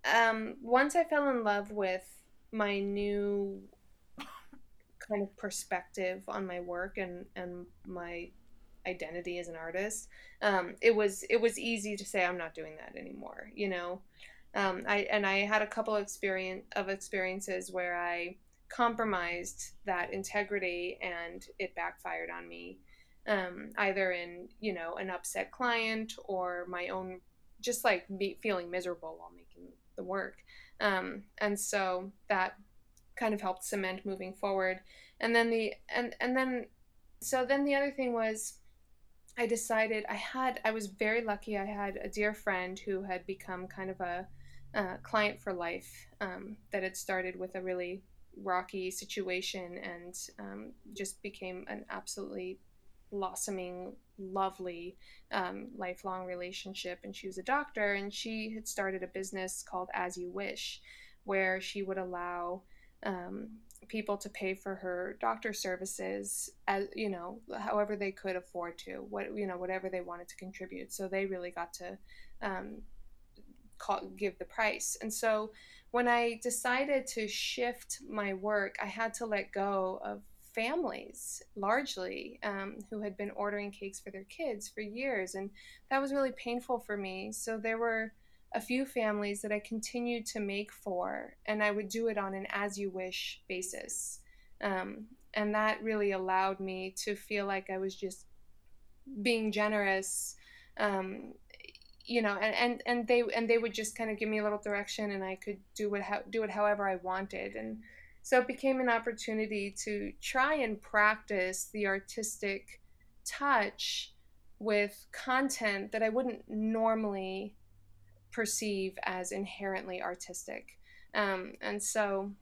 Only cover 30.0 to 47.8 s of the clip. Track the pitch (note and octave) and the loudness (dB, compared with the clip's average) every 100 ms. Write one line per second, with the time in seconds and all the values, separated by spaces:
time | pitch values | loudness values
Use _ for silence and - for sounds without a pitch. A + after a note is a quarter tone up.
30 | F3+ G3 F#3+ - - - - - G#3+ F#3+ | -2 -2 -2 -8 -20 -20 -20 2 4 4
31 | F#3 G#3 - - G#3 G3+ - G#3 F#3+ F3+ | 0 -6 -12 0 0 2 2 2 2 0
32 | F#3+ - - G3 F#3 - - - - - | -2 -14 0 2 2 -2 -20 -20 -20 -20
33 | - - A3+ G#3 G3+ F#3 - G3+ F#3+ F#3 | -18 -2 0 2 0 -2 -2 0 0 -2
34 | G3+ F#3+ F#3 G3 G3+ F#3+ F#3 F#3+ - - | -4 -4 -6 -2 2 4 2 0 -8 -20
35 | - _ A#3 A#3 A#3 A3+ G#3+ - - - | -20 _ 6 6 6 4 2 -2 -2 -2
36 | B3 - B3 C4 C4 B3 - _ - - | -2 0 2 4 2 0 -4 _ -20 -20
37 | - - - C4 B3 C#4 C#4+ C#4 C#4 C4+ | -20 -10 0 2 4 4 6 4 4 2
38 | B3+ A#3 A3 A3 - - - - - - | 2 2 2 0 -6 -10 -20 -20 -20 -20
39 | - - - - A3+ A3+ - A3 A3 G#3+ | -20 -20 -14 0 2 2 2 4 4 2
40 | G#3 G3+ - C4 C4 B3 A3 A3 G3+ - | -2 -4 -2 2 0 4 2 2 -4 0
41 | G#3+ A3+ A3+ G#3 A3 G#3 G3 G3+ G3+ G3 | 2 4 2 -2 -2 -2 -2 -2 -2 -2
42 | G3+ G#3+ G#3 G#3 - F#3 F3+ F#3+ - F#3+ | -4 2 2 2 0 0 -2 -4 -2 -2
43 | G3 F3+ F3+ F#3+ - F3+ F#3 - F#3+ F#3 | -2 -4 -4 -8 -6 -6 -6 -6 -6 -2
44 | F3+ F3 G3 - - - - G#3+ F#3 - | -2 -2 -6 -12 -14 -14 -2 0 0 -4
45 | - A3 G#3 - - F3+ E3+ F#3 - - | 2 4 4 2 -4 -2 -2 -4 -8 -18
46 | - - G3 F3+ F#3+ G#3+ - G3+ F#3 F#3 | -18 -6 -4 -4 -10 -14 -4 -2 0 -2
47 | - F#3+ F#3 F#3 F#3 F#3+ F#3 F3+ | -2 0 0 -4 -6 -4 -2 -2